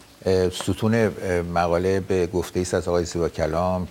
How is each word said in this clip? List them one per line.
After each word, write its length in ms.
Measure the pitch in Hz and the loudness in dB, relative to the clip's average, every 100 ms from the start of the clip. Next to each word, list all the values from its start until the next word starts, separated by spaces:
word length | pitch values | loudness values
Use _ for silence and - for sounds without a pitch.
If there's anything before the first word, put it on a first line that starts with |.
| - - 95 | -20 -6 0
اه، 240 | 95 90 | 2 2
ستون، 460 | - - 90 110 117 | 0 -4 0 2 4
اه، 460 | 104 69 95 87 | 2 0 -2 -2
مقاله 580 | 85 85 87 85 92 98 | 0 0 2 2 2 0
به 280 | 92 92 87 | 0 0 0
گفته‌ای 340 | 90 82 90 | -2 -2 -4
است 120 | 90 | -2
از 140 | 92 87 | -2 0
آقای 180 | 87 82 | 0 0
زیبا 240 | 85 80 | -2 -2
کلام 580 | - 78 82 92 92 85 | -2 -2 0 0 -2 -4